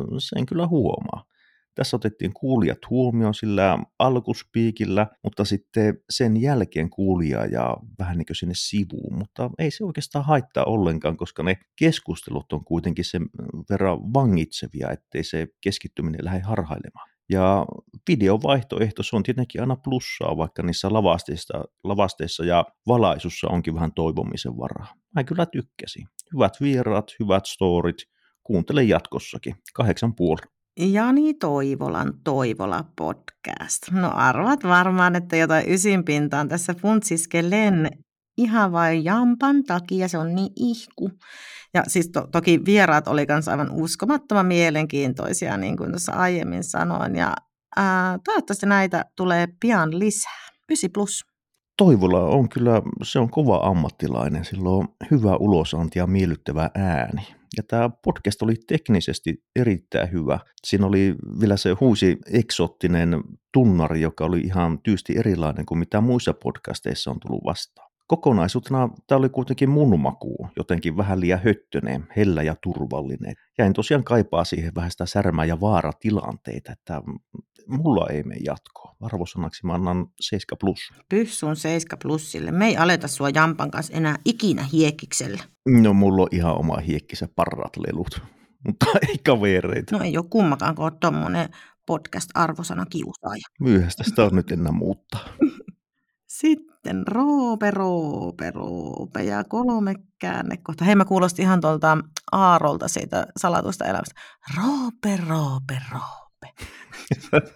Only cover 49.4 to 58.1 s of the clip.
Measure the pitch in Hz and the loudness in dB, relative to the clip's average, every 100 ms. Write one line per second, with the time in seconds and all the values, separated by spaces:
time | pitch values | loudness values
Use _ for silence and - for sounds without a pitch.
49.4 | 175 175 233 214 160 170 208 208 - - | 0 -2 2 2 2 0 0 -2 -6 -12
50.4 | - _ _ 311 185 185 202 - - _ | -20 _ _ -2 -2 -2 -2 -4 -10 _
51.4 | _ _ _ - 185 113 92 90 87 139 | _ _ _ 4 6 8 6 4 4 4
52.4 | 120 - 120 113 - - 117 139 117 156 | 2 2 4 4 2 -8 -4 0 0 2
53.4 | 143 92 95 90 73 - 69 60 65 80 | 2 4 2 2 0 -2 -4 -2 -2 -2
54.4 | 85 95 90 95 - - - 147 107 90 | -4 -2 2 2 0 -8 2 4 4 4
55.4 | 104 90 - 78 82 90 87 95 90 76 | 4 4 2 -2 -2 0 0 2 2 0
56.4 | - 73 80 - 95 78 58 - 101 - | -4 -2 -2 0 0 0 -2 -6 -10 -18
57.4 | _ 107 107 117 117 - - | _ -10 -4 0 0 -2 -4